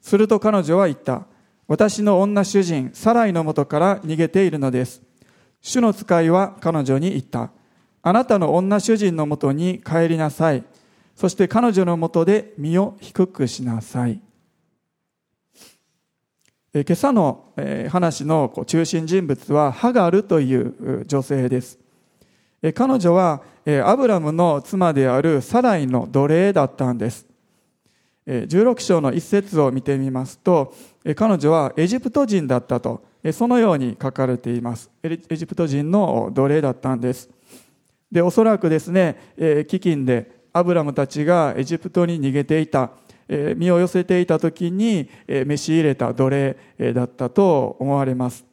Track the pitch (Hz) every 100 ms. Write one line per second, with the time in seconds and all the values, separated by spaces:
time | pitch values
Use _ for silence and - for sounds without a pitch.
0 | - 202 214 214 214 208 151 170 190 135
1 | - 127 - _ _ _ _ 151 208 208
2 | 208 185 196 202 196 196 180 160 131 -
3 | 214 240 220 170 156 151 139 151 180 196
4 | 156 156 160 190 190 156 135 123 127 -
5 | _ _ _ _ _ _ - 262 233 196
6 | - 170 165 175 190 - 160 165 131 135
7 | 170 196 - - 117 _ _ _ _ _
8 | - 208 254 208 160 160 190 202 196 220
9 | 202 165 151 147 143 139 175 180 - 165
10 | 165 165 156 - 160 135 - _ _ _
11 | _ _ 190 - 180 220 240 190 180 170
12 | 160 170 165 214 208 - 147 170 196 -
13 | - - 185 - 127 - 123 113 110 127
14 | 120 110 _ _ _ _ _ _ _ _
15 | _ _ _ _ _ _ - _ _ _
16 | _ _ _ _ _ _ _ 151 143 170
17 | 277 240 151 - _ - 139 143 - 180
18 | 175 - 147 160 131 - - 165 165 170
19 | 160 185 170 131 - 147 147 123 240 247
20 | 175 185 214 165 131 127 117 - 131 131
21 | - 139 131 139 127 127 123 - _ _
22 | _ _ _ _ _ _ - - 262 262
23 | 175 175 180 143 - _ - 143 - 269
24 | 254 196 151 160 175 143 - 196 180 143
25 | 131 127 160 147 - 233 247 190 135 127
26 | - 135 143 160 190 190 139 - 127 120
27 | 107 - _ _ _ _ _ _ _ _
28 | _ _ - 127 123 170 233 240 - 175
29 | 139 143 - 202 196 160 139 131 127 139
30 | 135 131 135 - - 175 135 - - _
31 | - 147 220 185 147 160 139 - 170 247
32 | 254 285 269 196 143 123 - 123 - 113
33 | _ _ 160 156 240 247 220 156 127 104
34 | 135 131 131 123 120 120 117 117 - _
35 | 165 165 _ 160 165 - 170 139 147 196
36 | 180 113 107 - 139 151 143 123 131 127
37 | 123 123 - _ _ - _ _ _ _
38 | _ 170 175 175 220 208 170 156 156 180
39 | 175 - - - 165 151 151 190 180 151
40 | 127 120 113 _ _ 170 175 170 147 139
41 | 139 147 151 175 151 - 135 165 185 180
42 | 170 170 135 135 131 156 156 139 127 -
43 | _ _ _ 147 147 165 175 175 180 180
44 | 180 180 180 160 165 165 175 185 226 202
45 | 131 - - 139 135 147 - 160 156 131
46 | 120 120 135 139 139 - - _ 123 120
47 | 123 - 127 - 196 151 120 - 135 139
48 | 135 127 127 - _